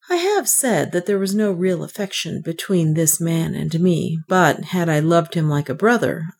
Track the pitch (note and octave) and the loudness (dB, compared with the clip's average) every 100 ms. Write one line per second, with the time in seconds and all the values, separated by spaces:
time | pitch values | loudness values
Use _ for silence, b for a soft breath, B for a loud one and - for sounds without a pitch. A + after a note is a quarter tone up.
0 | _ F4 F4+ G#4 C#4 - C4 F3+ - F3+ | _ 0 2 0 0 0 2 2 2 -2
1 | F3+ G3+ G3 G3+ G#3+ F3 F#3 F3 D#3 - | 0 -2 0 0 0 0 0 0 -4 -8
2 | G3 - E3+ D3+ D#3+ E3 - F#3 D#3+ D#3 | -8 -6 -6 -6 -6 -8 0 2 2 2
3 | D#3+ - E3+ E3 D#3+ C#3+ D#3 D#3+ F3+ D#3+ | 2 0 0 -2 -2 -4 -4 0 2 2
4 | - E3 - F#3 E3 - D3+ F3+ E3 D3+ | -2 -4 0 4 4 2 -2 -2 0 2
5 | D#3 E3+ D#3+ F3 D#3 D3 C#3+ D#3 G#3 A#3+ | 4 2 2 -2 0 0 -2 -2 2 2
6 | C3+ - D#3+ | 0 -4 -8